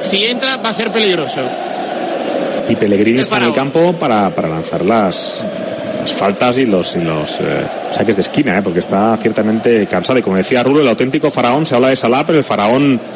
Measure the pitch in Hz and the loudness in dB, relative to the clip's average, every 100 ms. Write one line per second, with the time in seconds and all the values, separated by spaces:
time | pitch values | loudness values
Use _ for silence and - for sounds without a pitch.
0 | - 196 214 247 262 262 226 214 220 226 | -2 0 0 0 -2 -2 -2 -4 -2 0
1 | 208 175 139 156 127 - - - - - | 0 0 -2 -4 -4 -6 -6 -6 -6 -6
2 | - - - - - - - 117 104 101 | -6 -4 -4 -4 -2 -4 -2 0 2 2
3 | 107 123 131 214 170 135 139 160 175 170 | 2 2 0 0 0 0 0 2 2 2
4 | 151 110 95 82 80 80 80 80 87 113 | 0 2 0 0 -4 -4 -4 -2 2 2
5 | 98 - - - - - - - - - | 2 -2 -6 -6 -8 -6 -8 -6 -6 -6
6 | - - 98 98 123 123 131 95 85 92 | -4 -2 0 0 0 2 2 2 0 -2
7 | 82 80 76 - 78 73 67 - - - | -2 -2 -4 -4 -2 -2 -4 -6 -6 -2
8 | 104 110 90 - - 92 98 87 - 98 | 0 0 0 0 0 0 0 -2 0 2
9 | 110 113 113 107 107 110 120 117 101 90 | 2 2 0 0 0 2 2 2 2 0
10 | 87 127 104 95 - 127 123 143 139 110 | 0 0 2 0 2 2 2 4 4 2
11 | 131 151 151 135 120 131 156 123 131 131 | 0 0 0 0 2 2 2 2 4 2
12 | 117 127 156 160 - 104 104 127 143 123 | 2 2 2 2 2 2 2 4 4 2
13 | - | -2